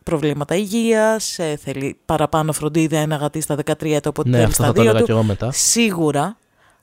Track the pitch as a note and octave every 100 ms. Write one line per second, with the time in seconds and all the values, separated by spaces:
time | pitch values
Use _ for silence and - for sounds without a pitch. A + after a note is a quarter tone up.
0 | - D#3+ D3 C#3+ C#3+ E3+ G#3 A3+ A3+ A3
1 | A3 A3 - - D#3+ D3 - C3+ C#3 -
2 | - D#3 D3 D#3+ D#3 D3 D3+ D#3+ D#3+ D#3
3 | D3+ D3+ D3 D#3+ D3 C#3+ D3+ D3+ D#3 D3+
4 | D3+ D3 C3 A#2+ A2 - A#2 A2 A2+ A2
5 | A#2 A2+ A2 G2 A2+ C3+ - A3+ A3+ E3+
6 | D#3 C#3+ E3 A3+ _ _ _ _